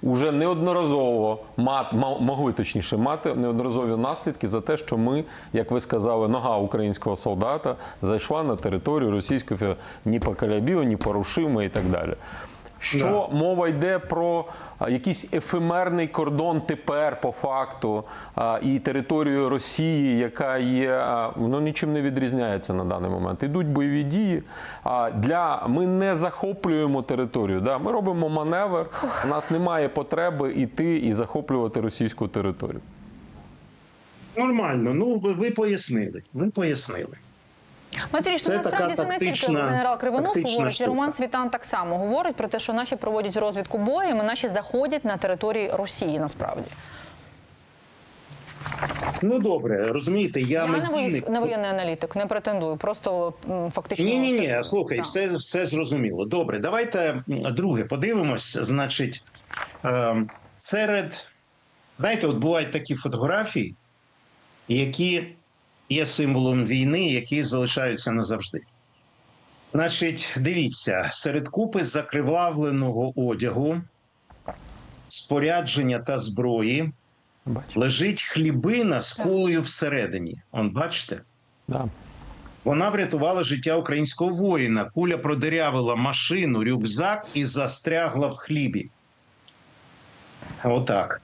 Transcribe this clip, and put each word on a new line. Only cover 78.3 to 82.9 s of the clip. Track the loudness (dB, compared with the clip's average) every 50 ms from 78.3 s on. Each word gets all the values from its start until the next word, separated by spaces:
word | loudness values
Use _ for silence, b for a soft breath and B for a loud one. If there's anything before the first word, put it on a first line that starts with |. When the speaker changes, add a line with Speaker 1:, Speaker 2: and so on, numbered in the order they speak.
| 0 2 2 2 2 2 2 2 2 2 2 2 2 2
Speaker 2:
з | 0 -2 -2
Speaker 3:
Так. | -2 0
Speaker 2:
кулею | 2 2 4 4 2 2 2 0
всередині. | 0 -2 0 0 0 0 0 -2 -2 -2 -4 -6 -6 -8 -12 -16 _ -4
Он, | 0 0 0
бачите? | 2 0 -2 0 -2 -4 -4 -6 -8 -10 -10 _ _ _ _ _ _ _ _ -6
Speaker 1:
Да. | -4 -2 -2 -4 -6 -10 -20 -20 -20 -18 -18 -18 -18 -18 -20 -20 -20 -4 0
Speaker 2:
Вона | 0 2 2 2
врятувала | 2